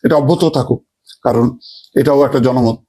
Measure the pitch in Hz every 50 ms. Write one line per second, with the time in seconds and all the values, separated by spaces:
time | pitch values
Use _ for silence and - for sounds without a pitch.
0 | - 120 156 147 143 135 175 170 170 160 156 139 117 - 120 - _ _ _ _
1 | _ - - _ _ 127 117 117 117 123 123 - - - - - - _ _ -
2 | 139 151 143 139 143 135 139 135 117 131 123 127 120 117 110 - _